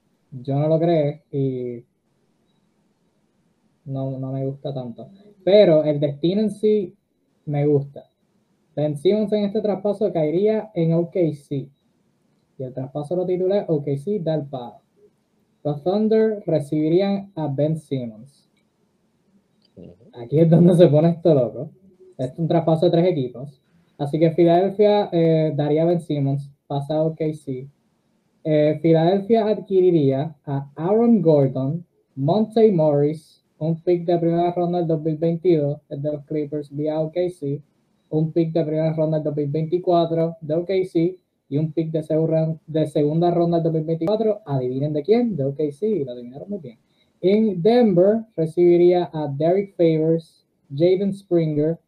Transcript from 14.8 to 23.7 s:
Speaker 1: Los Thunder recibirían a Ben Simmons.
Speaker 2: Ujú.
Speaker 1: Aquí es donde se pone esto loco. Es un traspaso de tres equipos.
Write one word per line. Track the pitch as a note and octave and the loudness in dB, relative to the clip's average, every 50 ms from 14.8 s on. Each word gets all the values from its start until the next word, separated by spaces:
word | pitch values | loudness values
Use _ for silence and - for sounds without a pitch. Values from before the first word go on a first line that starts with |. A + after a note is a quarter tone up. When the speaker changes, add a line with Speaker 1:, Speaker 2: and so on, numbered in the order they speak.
| _ _ _ _ _ _ _ _ _ _ _ _ _ _ _ _ | _ _ _ _ _ _ _ _ _ _ _ _ _ _ _ _
Speaker 1:
Los | - D3 D3 C#3+ | -8 -6 -6 -4
Thunder | - F3+ F#3+ G#3+ A3 G#3+ A3 A3 A3 A3 G#3+ G#3 - | -4 -2 0 0 2 2 2 2 2 0 -2 -4 -4
recibirían | F3 D#3+ D3 C#3+ - D#3+ D3+ D#3 D#3 E3+ F#3 G3 G3 G3+ G3 - - _ | -2 -2 -2 -2 -2 -2 -2 0 2 2 2 2 0 -2 -4 -6 -10 _
a | D#3 D#3 C#3+ | -8 -6 -4
Ben | C3+ C3+ D3 D#3 D#3+ | -2 -2 0 -2 -2
Simmons. | D#3 - _ C#3 C3 A#2+ A2+ A2 G#2+ B2 - _ _ _ _ _ _ _ _ _ _ _ _ _ _ _ _ _ _ _ _ _ _ _ _ _ _ _ _ _ | -4 -6 _ -8 -8 -8 -10 -12 -16 -20 -20 _ _ _ _ _ _ _ _ _ _ _ _ _ _ _ _ _ _ _ _ _ _ _ _ _ _ _ _ _
Speaker 2:
Ujú. | F#2+ F2+ F2 F2 _ _ G#3 - | -20 -20 -20 -20 _ _ -20 -20
Speaker 1:
Aquí | B2 A#2+ - C#3 D3+ | -18 -8 -2 2 2
es | E3+ D#3+ | 4 6
donde | E3 D#3+ F3 F3+ F3+ | 6 8 8 8 8
se | E3 F3 | 8 8
pone | C#3+ C#3 D3+ D#3+ E3+ | 8 6 6 4 4
esto | E3+ - - F3 D3+ | 2 2 2 4 4
loco. | C3+ A#2+ A2 A2+ A#2 D3+ E3 - _ _ _ _ _ - - _ | 4 2 0 -4 -8 -10 -12 -14 _ _ _ _ _ -20 -18 _
Es | - B2+ B2 - - | -8 -8 -8 -6 -6
un | E3 D3+ | -4 -2
traspaso | E3+ D#3+ D#3 E3+ D#3+ D#3+ F#3 | 0 0 0 0 0 2 2
de | F3 | 2
tres | E3 E3 F3 F#3 | 2 2 2 2
equipos. | E3+ C#3+ B2+ A#2+ - A#2 C3+ C#3+ - _ _ _ | 0 -2 -4 -6 -8 -12 -16 -16 -18 _ _ _